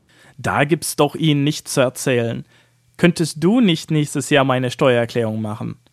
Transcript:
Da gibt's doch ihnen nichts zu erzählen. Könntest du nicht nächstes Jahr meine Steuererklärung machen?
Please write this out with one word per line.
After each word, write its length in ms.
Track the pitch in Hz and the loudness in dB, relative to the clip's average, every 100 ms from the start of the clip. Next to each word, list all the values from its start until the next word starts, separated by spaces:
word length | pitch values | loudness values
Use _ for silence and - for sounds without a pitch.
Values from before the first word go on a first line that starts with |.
| _ _ - - | _ _ -20 -8
Da 280 | 117 98 | -4 0
gibt's 320 | 143 160 - - | 0 0 -2 0
doch 200 | 143 - | 0 2
ihnen 280 | 160 143 | 0 2
nichts 300 | 143 151 - | 0 -2 -4
zu 60 | - | 0
erzählen. 640 | 127 - 143 123 117 127 - _ _ _ _ - | 0 0 -2 0 0 -4 -10 _ _ _ _ 0
Könntest 460 | 175 165 160 151 | 2 2 -2 0
du 180 | 165 240 | 2 4
nicht 300 | 214 160 - | 2 2 0
nächstes 420 | 156 147 147 - | -2 0 -4 0
Jahr 120 | 143 | 2
meine 260 | 135 127 127 | 2 0 -2
Steuererklärung 720 | - 143 120 117 123 110 110 | 0 2 2 0 -2 -2 -4
machen? 340 | 107 107 117 - _ | -6 -8 -10 -12 _